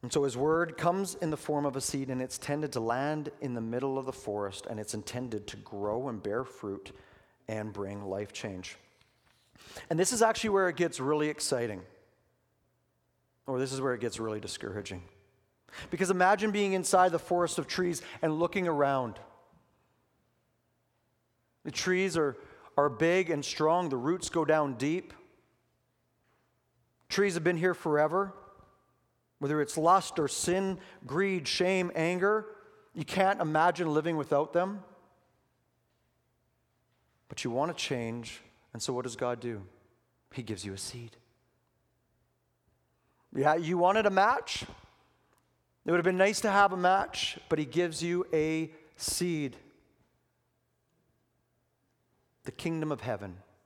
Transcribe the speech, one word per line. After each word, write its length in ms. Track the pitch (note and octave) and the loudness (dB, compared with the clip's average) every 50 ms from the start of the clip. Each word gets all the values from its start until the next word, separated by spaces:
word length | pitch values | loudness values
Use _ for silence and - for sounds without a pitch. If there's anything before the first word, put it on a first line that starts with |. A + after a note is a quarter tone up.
And 100 | - A#2+ | -8 0
so 120 | - D#3 C#3+ | 0 2 2
his 100 | C#3 A#2 | 2 0
word 400 | B2 C3+ D3+ D#3+ E3 F3 E3 D#3+ | 0 0 2 2 2 0 -2 -4
comes 400 | - D3+ F3 F3 F#3+ G3 F#3 - | -2 0 0 2 2 -2 -4 -4
in 140 | - - D#3+ | -4 -4 -4
the 80 | D3+ C#3+ | -4 -4
form 280 | - - D3+ D3 C#3+ | -4 -2 -2 0 0
of 120 | C#3+ B2+ C3+ | 0 -2 -2
a 40 | |
seed, 280 | C3 - - C#3 C3+ B2+ | -4 -4 -4 -4 -4 -4
and 120 | C3 B2+ | -4 -4
it's 160 | B2+ B2+ - - | -4 -4 -6 -10
tended 360 | - - D3 D3 D#3 D3 C#3+ | -6 -4 -4 -2 -2 -2 -2
to 80 | C3 | -2
land 480 | A2+ A2+ A#2 B2 C3+ D3 D#3 D3+ D3 D3+ C#3+ - | 0 0 0 0 0 -2 -2 -2 -4 -8 -8 -6
in 140 | - C3+ B2 | -6 -4 -4
the 80 | A#2 | -4
middle 360 | A2+ A2+ A#2 B2 B2+ C#3 C3+ C3+ | -4 -2 -2 -2 -2 0 -2 -2
of 80 | C3+ | -4
the 60 | B2+ | -4
forest, 560 | B2+ - - - G#2 G#2 G2+ G2 F#2+ - - - | -8 -8 -6 -6 -4 -4 -4 -4 -6 -8 -10 -10
and 80 | A#2 G#2+ | -8 -8
it's 160 | G#2+ - - | -8 -8 -8
intended 540 | G#2+ G#2 - - B2 B2+ B2 A2+ G#2+ G2+ - | -8 -8 -8 -8 -8 -6 -6 -6 -8 -8 -8
to 80 | - | -14
grow 540 | G2+ G#2 - - G2+ G2+ G#2 G#2+ A#2 C3+ C#3 | -16 -16 -14 -10 -6 -4 -2 -2 -2 -4 -6
and 120 | A#2 G#2 | -8 -6
bear 220 | E2+ G#2 G2+ A#2 C3 | -6 -4 -4 -4 -4
fruit 480 | B2 - - - G#2 G2 G2 - - - - - - - - _ _ _ _ _ - | -6 -10 -10 -8 -8 -8 -8 -10 -16 -20 -20 -20 -20 -20 -20 _ _ _ _ _ -8
and 240 | A2 A2 G#2+ G#2+ | -6 -6 -6 -6
bring 320 | G2+ G2 G2+ G2 G2+ G2+ G2+ | -6 -6 -6 -6 -6 -8 -6
life 300 | G2 F#2+ G2 G#2 G2+ - | -6 -4 -6 -6 -8 -10
change. 420 | - - A2 G2 F2+ F2+ - - - _ _ _ _ _ _ _ _ _ _ _ _ _ _ _ - - - - - - - | -10 -10 -8 -8 -8 -12 -12 -16 -18 _ _ _ _ _ _ _ _ _ _ _ _ _ _ _ -20 -20 -20 -18 -18 -6 -4
And 80 | E3 D#3+ | 0 2
this 140 | F#3 F#3 | 2 2
is 100 | B3 A3+ | 4 4
actually 280 | A3+ A3 A3 - - A3 | 4 4 4 2 0 2
where 180 | G3+ G3 F#3+ F3+ | 2 4 4 2
it 80 | E3 | 2
gets 240 | C3+ F3 E3+ E3 - | 2 0 0 0 -2
really 300 | C3 C3+ D3+ D3+ D3+ D3+ | 0 0 2 2 2 0
exciting, 540 | D3+ - - - - B2 A#2 A#2 G#2+ F2+ F2+ - - - _ _ _ _ _ _ _ _ _ _ _ _ _ _ _ _ _ _ _ _ _ _ _ _ _ _ _ _ _ - | -2 -2 -2 -2 0 0 0 -2 -4 -6 -10 -14 -20 -20 _ _ _ _ _ _ _ _ _ _ _ _ _ _ _ _ _ _ _ _ _ _ _ _ _ _ _ _ _ -6
or 120 | C3+ B2+ | -4 -2
this 120 | C3 C3 | -2 -2
is 80 | C3+ C3+ | -4 -4
where 140 | C3 C#3 B2 | -2 -2 -2
it 80 | A#2+ | -2
gets 180 | A#2 A#2 G#2 - | -4 -6 -4 -4
really 220 | A2+ A2 G#2+ G#2+ | -6 -4 -4 -6
discouraging. 600 | G2 G2 - - - A2 F#2+ G#2 G2+ - G2 F2+ F2 - - - _ _ _ _ _ _ _ _ _ _ - - - - | -6 -8 -10 -8 -8 -8 -6 -8 -8 -8 -10 -12 -12 -16 -20 -20 _ _ _ _ _ _ _ _ _ _ -16 -16 -12 -8
Because 200 | - D#3 F#3+ F3+ | -2 -2 0 2
imagine 420 | F#3+ F3+ F3+ F3+ G#3 G#3 G#3 A3 | 4 6 6 6 6 4 4 0
being 220 | G3+ G#3 G3+ G3 F#3+ | 2 2 2 2 2
inside 400 | F#3+ F3 - - F#3 F3+ F#3 E3 | 0 0 4 6 6 6 6 4
the 40 | E3+ | 2
forest 400 | - - F3+ F3 F3 D#3+ - - | -2 0 0 2 2 0 0 -4
of 80 | D3 | -4
trees 360 | - - - - F3+ E3+ C#3 - - - - | -4 -2 -2 0 0 -2 -4 -6 -12 -8 -2
and 160 | - D#3+ D#3 D#3 | 0 0 2 2
looking 280 | E3+ E3+ - G3+ F#3 E3+ | 0 0 0 0 0 0
around. 540 | D#3+ C#3+ C#3+ C#3 C#3 C3+ B2+ A#2 G2 - - - - - _ _ _ _ _ _ _ _ _ _ _ _ _ _ _ _ _ _ _ _ _ _ _ _ _ _ _ _ _ _ _ _ _ _ _ _ _ _ _ _ _ _ _ _ _ | 2 2 2 4 4 2 0 -2 -6 -10 -18 -20 -20 -20 _ _ _ _ _ _ _ _ _ _ _ _ _ _ _ _ _ _ _ _ _ _ _ _ _ _ _ _ _ _ _ _ _ _ _ _ _ _ _ _ _ _ _ _ _
The 80 | - | -10
trees 460 | - - - F#3 F#3 F3+ F#3+ G3 E3 E3 | -6 -4 -2 0 2 2 2 0 2 0
are, 180 | D#3 C#3+ B2 - - - - - - - _ - | 0 0 -2 -6 -14 -20 -20 -20 -20 -4 _ 2
are 120 | C#3+ D3 | 2 4
big 400 | B2+ G#2+ D#3+ E3 F3 F#3 F#3 E3 | 4 2 2 4 4 4 2 2
and 140 | E3 C#3+ C#3 | 0 -2 -2
strong. 440 | - - - D#3 D#3 E3 F3 F3+ E3 | -4 -4 0 2 4 4 4 2 0
The 80 | C3+ | -2
roots 340 | B2+ A#2+ C#3+ F3 F#3 F3 - | -2 0 0 -2 -2 -2 -2
go 140 | - E3+ D#3 | 0 0 4
down 300 | D3 D#3 D#3 D3+ C#3+ C3 | 4 4 4 4 0 -2
deep. 400 | A2+ C3 C#3+ D#3+ F3+ - - - - - - _ _ _ _ _ _ _ _ _ _ _ _ _ _ _ _ _ _ _ _ _ _ _ _ _ _ _ _ _ _ _ _ _ _ _ _ | -2 -2 -2 -2 -2 -4 -10 -20 -20 -20 -20 _ _ _ _ _ _ _ _ _ _ _ _ _ _ _ _ _ _ _ _ _ _ _ _ _ _ _ _ _ _ _ _ _ _ _ _
Trees 280 | - - G3+ G3+ F3 | 0 2 2 2 2
have 80 | E3+ D#3+ | 2 2
been 100 | F3 F3+ | 2 2
here 180 | E3 E3 F#3 F3 | 4 2 2 0
forever. 600 | - - E3 D3+ D3 D3+ D#3 D#3+ F#3 G3 G3 F3+ - - - - - - _ _ _ _ _ _ _ _ _ _ _ _ _ _ _ C#3+ | 2 0 2 4 4 4 4 4 0 0 -2 -6 -16 -20 -20 -20 -20 -20 _ _ _ _ _ _ _ _ _ _ _ _ _ _ _ -2
Whether 160 | C#3 D3+ D3+ | 0 2 2
it's 180 | D3 C#3+ - E3 | 0 0 0 2
lust 420 | D#3 E3+ F3+ F#3+ F3+ - - - | 6 6 6 6 6 2 -2 -2
or 100 | D#3 C#3 | -2 0
sin, 500 | - - - - F3 F#3 G3 F#3+ F#3+ - - - - - - | -2 -2 -2 0 0 0 0 -2 -4 -6 -10 -18 -20 -20 -12
greed, 440 | B2+ C3+ D#3+ G3 G3 F#3+ F3+ D3 - | -6 -2 0 0 0 0 -2 -2 -2
shame, 420 | - - F#3 F3+ F#3+ F#3 F3+ F3 - | 0 2 2 2 4 2 0 0 0
anger, 500 | D#3+ D#3+ E3 F3+ F3+ F3 G3+ G#3+ A3 G#3+ - - - - - - - - _ _ | 0 0 2 2 2 2 2 2 2 0 -6 -14 -20 -20 -20 -20 -20 -20 _ _
you 100 | D#3 D#3 | -10 -8
can't 380 | - - G3 G3 F#3+ G3+ G3 | -4 2 4 4 4 4 2
imagine 520 | F3 D#3 D#3 D#3 D#3+ F3+ F3 D3+ F3+ D#3+ D3 | 0 2 4 4 4 4 4 2 0 2 2
living 220 | D3+ D3+ E3+ E3 | 2 2 2 0
without 380 | D#3 C#3+ - D#3 C#3+ D3+ - - | 0 0 2 2 2 2 4 2
them. 280 | E3+ F3+ F#3+ G#3 G3+ F#3 - - - _ _ _ _ _ _ _ _ _ _ _ _ _ _ _ _ _ _ _ _ _ _ _ _ _ _ _ _ _ _ _ _ _ _ _ _ _ _ _ _ _ _ _ _ _ _ | 0 0 0 -2 -8 -10 -14 -20 -20 _ _ _ _ _ _ _ _ _ _ _ _ _ _ _ _ _ _ _ _ _ _ _ _ _ _ _ _ _ _ _ _ _ _ _ _ _ _ _ _ _ _ _ _ _ _
But 160 | - - - | -12 -6 -6
you 80 | B2+ | -4
want 180 | A#2 B2 C#3+ E3 | -2 0 -2 -2
to 60 | E3+ | -2
change, 640 | - - - C#3+ B2 A#2 A2+ A2+ A#2+ A#2 A2+ - - - - _ _ _ _ | -4 -4 -4 -4 -4 -4 -4 -6 -8 -10 -12 -14 -16 -20 -20 _ _ _ _
and 100 | _ A#2 | _ -10
so 120 | - - C3 | -6 -4 -4
what 100 | B2 B2 | -4 -4
does 140 | B2+ A2+ A2 | -6 -6 -4
God 240 | C3 B2 B2 A#2 | -4 -4 -4 -4
do? 220 | A2 A#2+ A#2 G#2 G2 F#2 - _ _ _ _ _ _ _ _ _ _ _ - | -6 -8 -8 -8 -10 -14 -20 _ _ _ _ _ _ _ _ _ _ _ -12
He 100 | - B2 | -12 -8
gives 200 | G#2+ A2 F#2+ F#2+ | -8 -8 -8 -6
you 80 | G#2 | -10
a 60 | F#2+ G2 | -8 -8
seed. 400 | - - - B2 A#2 A2+ - - _ _ _ _ _ _ _ _ _ _ _ _ _ _ _ _ _ _ _ _ _ _ _ _ _ _ _ _ _ _ _ _ _ _ _ _ _ _ _ _ _ _ - | -10 -10 -12 -12 -16 -16 -18 -20 _ _ _ _ _ _ _ _ _ _ _ _ _ _ _ _ _ _ _ _ _ _ _ _ _ _ _ _ _ _ _ _ _ _ _ _ _ _ _ _ _ _ -4
Yeah, 200 | - C3+ D3+ D#3 | 2 4 4 4
you 220 | E3 F3 D#3 F3+ F3 | 4 2 0 0 4
wanted 280 | F3 F3+ G3 A3 G#3+ | 4 4 4 4 4
a 40 | G#3 | 4
match? 540 | G3 F#3+ G3 G#3+ B3+ C#4 - - - - - - - - - - _ _ _ _ _ _ _ _ _ _ _ _ _ _ _ _ _ _ _ | 4 4 4 4 4 2 -2 -6 -8 -8 -8 -10 -14 -20 -20 -20 _ _ _ _ _ _ _ _ _ _ _ _ _ _ _ _ _ _ _
It 60 | - | 0
would 60 | E3 F3 | 2 2
have 80 | E3+ | 4
been 100 | F#3 F#3 | 2 4
nice 240 | F#3 F#3+ G3+ G#3+ - | 4 4 4 4 2
to 100 | - A3 | 0 2
have 220 | G3 G3+ G3+ G3+ | 6 6 6 6
a 60 | F#3 F#3 | 4 4
match, 600 | F3+ F3+ F#3 G3 G3+ - - - - - - - - - | 4 4 6 4 2 0 -4 -6 -6 -6 -6 -8 -4 -2
but 100 | E3+ D3+ | 0 0
he 60 | D#3 | 0
gives 360 | C3+ A#2+ E3 F3 E3+ D#3+ C#3 | 0 0 0 0 0 0 -2
you 240 | D#3+ E3+ F3 F3+ F#3 - | -2 -2 0 0 -2 0
a 400 | - D#3+ D3+ D#3 D#3+ D#3+ D#3+ D#3+ D#3+ - - - _ | 2 2 2 2 2 0 -2 -4 -6 -16 -20 -20 _
seed. 600 | - - - - - F3+ F3+ E3+ D#3 D3 C3+ A#2 - - - _ _ _ _ _ _ _ _ _ _ _ _ _ _ _ _ _ _ _ _ _ _ _ _ _ _ _ _ _ _ _ _ _ _ _ _ _ _ _ _ _ _ _ _ _ _ _ _ _ _ _ _ _ _ _ | -8 -6 -4 -2 -2 0 0 0 -2 -2 -4 -6 -10 -20 -20 _ _ _ _ _ _ _ _ _ _ _ _ _ _ _ _ _ _ _ _ _ _ _ _ _ _ _ _ _ _ _ _ _ _ _ _ _ _ _ _ _ _ _ _ _ _ _ _ _ _ _ _ _ _ _
The 80 | - - | -14 -12
kingdom 400 | - - E3+ E3 D#3+ D#3 D#3 D3+ | -6 -4 -4 -2 -2 -2 -2 -4
of 80 | B2 | -4
heaven 380 | - B2 A#2 G2 G2+ G2 F2+ F#2 - _ _ _ _ | -4 -4 -4 -4 -6 -10 -12 -14 -20 _ _ _ _